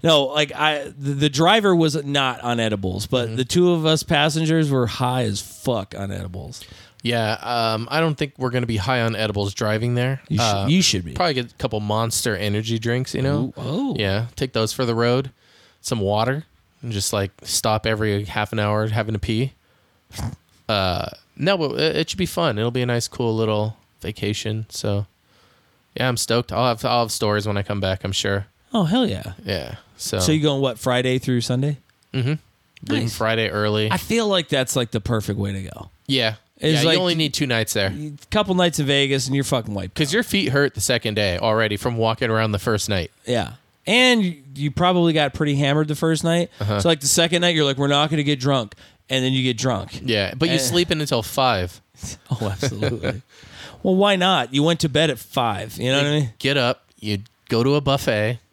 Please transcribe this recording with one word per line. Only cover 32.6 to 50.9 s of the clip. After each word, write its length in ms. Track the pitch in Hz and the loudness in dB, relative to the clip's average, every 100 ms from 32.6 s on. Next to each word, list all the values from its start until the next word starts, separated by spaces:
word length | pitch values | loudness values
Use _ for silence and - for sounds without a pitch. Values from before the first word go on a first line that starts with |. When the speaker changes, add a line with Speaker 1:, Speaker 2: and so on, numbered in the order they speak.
| _ - - | _ -18 -4
Speaker 2:
Leaving 160 | 110 113 | -2 -2
Speaker 1:
Nice. 100 | 107 | -2
Speaker 2:
Friday 320 | 110 113 110 | 0 2 0
early. 400 | 104 107 107 107 | 0 0 2 0
Speaker 1:
I 80 | 180 | -2
feel 280 | - 226 214 | 0 0 2
like 220 | 190 160 | 0 0
that's, 260 | 143 127 | -2 0
like, 160 | 135 120 | -2 -2
the 100 | 113 | -4
perfect 380 | 101 113 104 101 | -2 -2 -2 -4
way 140 | 98 | -4
to 100 | 98 | -4
go. 280 | 95 - - _ - | -10 -14 -18 _ -2
Speaker 2:
Yeah. 260 | 135 113 110 _ _ | 0 0 -2 _ _
Speaker 1:
It's 240 | 151 156 | 0 4
Speaker 2:
Yeah, 60 | 160 | 4
Speaker 1:
like 80 | 160 | 4
Speaker 2:
you 40 | |
only 140 | 180 | 2
need 200 | 165 151 | 0 0
two 120 | - 143 | 0 0
nights 260 | 117 110 | 0 0
there. 140 | 110 95 | 0 -2
Speaker 1:
a 240 | 95 151 143 - | -2 -10 -12 -2
couple 240 | 214 202 185 | -2 0 2
nights 240 | 175 156 | 2 0
in 60 | 139 | 0
Vegas 400 | 139 139 139 127 | 2 2 0 0
and 80 | 139 | 0
you're 80 | |
fucking 300 | 135 131 107 | 0 -2 -2
wiped 200 | 101 92 | -6 -6
Speaker 2:
'Cause 140 | - 147 | -4 0
Speaker 1:
out. 40 | |
Speaker 2:
your 80 | 143 | 0
feet 240 | - 196 185 | 2 0 2
hurt 260 | 139 143 | 2 2
the 60 | - | 0
second 340 | - 120 113 | 0 0 0
day 240 | 104 104 87 | 0 0 2
already 380 | 113 110 110 104 | 2 2 2 0
from 200 | 131 117 | -2 0
walking 340 | 113 113 120 | 0 2 0
around 200 | 110 110 | 2 2
the 80 | 101 | 0
first 300 | - 107 - | 0 0 0
night. 240 | 98 82 _ | -2 -2 _
Speaker 1:
Yeah. 280 | - 120 80 123 _ _ - | -4 -2 -2 -8 _ _ 0
And 360 | 226 254 240 | 4 6 4
you, 200 | 185 156 135 | 2 -2 -14
you 160 | 135 147 | -4 -4
probably 440 | 135 180 180 170 | 2 2 4 4
got 180 | 156 147 | 4 0
pretty 220 | - 151 | 0 0
hammered 340 | 139 143 147 151 | 2 2 2 0
the 60 | |
first 280 | 147 160 160 | 0 0 2
night. 280 | 170 170 175 - | 2 0 0 -4
Speaker 2:
Uh-huh. 200 | 104 104 | -2 2
Speaker 1:
So, 80 | 175 | 2
like, 100 | 160 | 2
the 60 | 139 | 2
second 340 | - 165 175 | 2 2 2
night, 140 | 175 | 2
you're 100 | 160 | 2
like, 140 | 147 131 | 2 2
"We're 80 | 143 | 2
not 240 | 143 151 | 2 2
gonna 120 | 156 | 0
get 160 | 143 143 | 0 0
drunk." 360 | 131 135 104 - - _ _ | 2 0 -2 -12 -20 _ _
And 160 | 131 | 0
then 80 | 127 | 2
you 100 | 131 | 2
get 140 | 127 117 | 0 0
drunk. 460 | 127 107 98 - | 0 -2 -4 -10
Speaker 2:
Yeah, 300 | 107 110 95 123 | -2 0 0 0
but 140 | 170 | 0
you 60 | 135 | 2
Speaker 1:
Eh. 20 | |
Speaker 2:
sleep 320 | 131 175 175 | 2 0 2